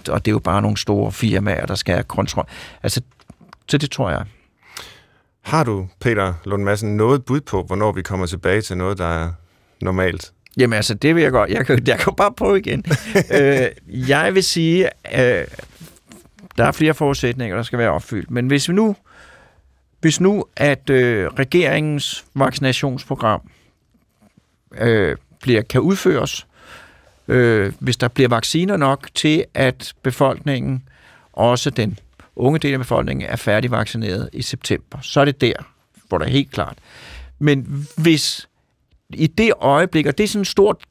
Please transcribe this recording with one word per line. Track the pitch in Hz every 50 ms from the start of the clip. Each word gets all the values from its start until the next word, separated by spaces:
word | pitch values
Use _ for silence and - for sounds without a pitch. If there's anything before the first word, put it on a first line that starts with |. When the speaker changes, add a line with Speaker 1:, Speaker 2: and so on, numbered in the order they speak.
| - -
Speaker 1:
og | 76 - -
det | 104
er | 107
jo | 113
bare | - 85 90 101
nogle | 104 107 107
store | - - - 104 101 107 107
firmaer, | 101 - 117 110 104 95 101 104 90 - -
der | - 95
skal | - - - 90
have | 90 101
kontrol. | - - 95 101 - - - - - - - - - - - -
Altså, | 113 - 127 - _ _ _ _ - - _ - - - _ _ -
så | -
det | 143 147 -
tror | - - 120 90
jeg. | 73 - - 104 - _ _ _ _ _ _ - - - - - - - _ _ _ _ _ _ _ _
Speaker 2:
Har | - - 147 160 143
du, | 120 104 95 92 95 _ -
Peter | - 123 113 104 98 95 87 82 -
Lund | 98 101 101 98
Madsen, | 98 104 101 110 104 104
noget | 104 107 120 139 139 127
bud | - 131 147
på, | 143 - - 95 85
hvornår | 82 92 98 104 107
vi | 92 95
kommer | 92 - 98 95 92
tilbage | 85 92 87 - 87 98 110
til | 110 - 95
noget, | 90 90 95 101
der | 95 87
er | 85 85 82 82 85 85 - _ _ _ _ _ _ _ - 98
normalt? | 92 92 92 92 90 87 90 - - _ _ _ _ -
Speaker 1:
Jamen | 131 123 117 113
altså, | 104 104 - 107
det | 107 - 151 165
vil | 170 151
jeg | 143
godt. | 127 117 101 85
Jeg | 98 - -
kan, | - 139 120 117
jeg | 131 113 92
kan | - 196 -
bare | - 196 202
prøve | - - - 196 202 190
igen. | 202 - 156 135 - 165 151 - - 220
Speaker 2:
<laughs> | - 196 - - 147 147
Speaker 1:
Øh, | 139 139 139 131 127 98 - - - - - 127 127
jeg | 127 139 147 170 196 190
vil | 190 180
sige, | - - 170 165 160 165 185 185 - - _ - - - 131
øh, | 127 123 110 87 - - - - - - - - - - - _ _ - - - - _ _ - - - -
der | - 117
er | 135
flere | - - 156 156 151
forudsætninger, | - 156 156 143 - - 123 120 131 120 104 90
der | 113 120
skal | - - 120
være | 117 104
opfyldt. | 73 78 - - 117 95 71 -
Men | 120 120 123
hvis | 131 143 139 135 165
vi | 175
nu, | 202 226 214 202 - _ _ - - - - - - - _ _ _ _ _ _ _ _ _ _ -
hvis | - 160 151 -
nu, | 175 196 208 196 - _ -
at, | - 143 147 135 135 - -
øh, | 135 127 123 123 117 104 90
regeringens | 76 - - 135 - - 175 170 131 156 156 156 151 147 143 - - - - - _ -
vaccinationsprogram, | 139 135 135 - - 135 131 120 - - 139 123 117 - - 139 - 117 110 104 - - - _ _ _ _ _ _ _ _ _ _ _ _ _ _ _ _ _ _ _ _ _ _ _ _ -
øh, | - - 117 113 107 95 76 62 - _ _ _ -
bliver, | - 131 120 104
kan | - - - 123
udføres, | 107 175 196 - - - 156 123 - - - - - _ _ _ - - - - - - - _ _ _ _ _ _
øh, | - 113 123 120 120 113 107 98 101 - -
hvis | 131 127 117
der | - 123
bliver | 117 - - 131 120
vacciner | 120 113 - - - 160 180 196 202
nok | 165 143 135 139 - - - -
til, | - - 151 156 165 - - -
at | - 135 127 127 - - - - _ -
befolkningen, | 135 127 - 143 135 - - - 147 135 123 135 139 131 131 - - _ _ _ - - - _ _ -
også | - 110 120 123 120 - 147
den | - 123 110 101 95 - - _ _ - - _ -
unge | - 113 135 156 151
del | - 143 135
af | 131
befolkningen, | 127 - 117 - - - 135 135 - -
er | -
færdigvaccineret | 117 - 110 101 110 127 123 120 - 110 - - 113 110 101 90 110 - - -
i | -
september, | - - - - - - 104 - - - - 139
så | - - - 143
er | 143
det | 143 139 -
der, | 131 113 - - - - _ _ _ _ _ _ _
hvor | - 98
der | 82 73
er | -
helt | 127 139 139 -
klart. | - - 76 - - - _ - - - - - - - - - - -
Men | 143 151 143 135 120 - 139 139 147 - -
hvis | 160 156 170 160 143 - - - - - - _ _ _ _ _ _ _ _ _ _ _ - -
i | - 160
det | 156 - - 226 220 - -
øjeblik, | - 135 139 151 185 - - 156 147
og | 147 135
det | - 214
er |
sådan | 202 - 208
et | 190
stort | - - - 196 214 - - - _